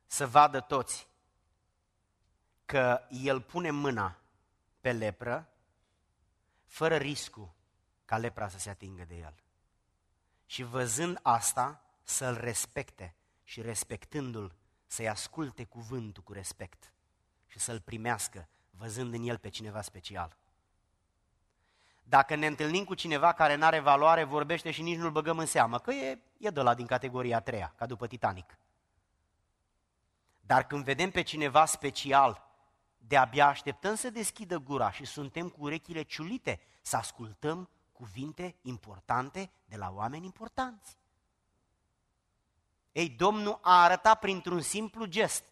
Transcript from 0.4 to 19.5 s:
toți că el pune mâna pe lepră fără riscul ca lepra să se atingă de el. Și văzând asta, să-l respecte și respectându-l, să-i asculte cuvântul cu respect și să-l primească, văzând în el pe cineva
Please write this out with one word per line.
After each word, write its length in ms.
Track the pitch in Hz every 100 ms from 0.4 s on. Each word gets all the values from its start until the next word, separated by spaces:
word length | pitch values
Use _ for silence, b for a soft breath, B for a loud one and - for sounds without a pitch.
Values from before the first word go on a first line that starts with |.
| 147 135
toți 480 | - 139 117 - - _ _ _ _ _ _ _ _ _ _ _ _ _ _ _ -
că 360 | 139 123 123 -
el 320 | 127 135 131
pune 300 | - 175 170
mâna 440 | 147 139 117 95 - _ _ _ _ _ _
pe 120 | 127
lepră 580 | 117 107 - 120 143 160 _ _ _ _ _ _ _ _ _ _ _ _
fără 320 | - 160 156
riscul 560 | 139 139 - 110 95 _ _ _ _ _ -
ca 120 | 110
lepra 300 | 117 - 101
să 100 | 92
se 120 | 104
atingă 340 | 98 98 90
de 120 | 85 87
el. 180 | 78 78 _ _ _ _ _ _ _ _ _ _ _
Și 180 | -
văzând 560 | 120 127 120 127 170 180
asta, 600 | 131 117 - - 131 151 _ _
să-l 340 | - - 127 117
respecte 760 | 120 123 - 147 - - 90 - _ _
și 180 | - -
respectându-l, 920 | 113 107 - 110 - 151 131 113 98 - _ _ _
să-i 220 | - 110
asculte 540 | 104 - 156 143 -
cuvântul 600 | 117 117 113 127 110 98
cu 100 | -
respect 600 | 98 98 - 98 - - _ _ _ _ _ _
și 120 | 104
să-l 200 | - 113
primească, 680 | - 113 117 110 - 95 82 _ _
văzând 440 | 90 110 110 123
în 100 | 117
el 140 | 120 113
pe 120 |
cineva 320 | 104